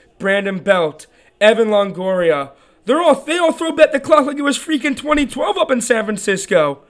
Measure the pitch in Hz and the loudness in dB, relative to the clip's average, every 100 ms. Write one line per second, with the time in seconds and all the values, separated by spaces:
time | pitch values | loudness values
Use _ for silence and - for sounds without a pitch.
0 | _ _ 196 196 196 190 175 190 156 143 | _ _ -2 -2 -2 -4 0 0 0 -6
1 | - _ _ _ 214 220 226 208 196 165 | -18 _ _ _ 2 4 2 2 0 -4
2 | 190 185 170 147 135 - _ _ - 294 | -4 0 2 0 -4 -12 _ _ -2 2
3 | 339 311 302 339 330 - 330 320 311 285 | 4 2 0 0 0 0 -4 2 2 2
4 | - 311 277 285 285 269 - 302 294 - | 2 2 2 -2 -4 -4 -4 -4 -2 -4
5 | 294 302 277 262 330 392 311 254 - 226 | -2 -2 -2 -4 -4 -2 -2 -2 0 -2
6 | 208 202 - 190 - 180 147 139 _ | -2 -6 -4 -4 0 0 0 -4 _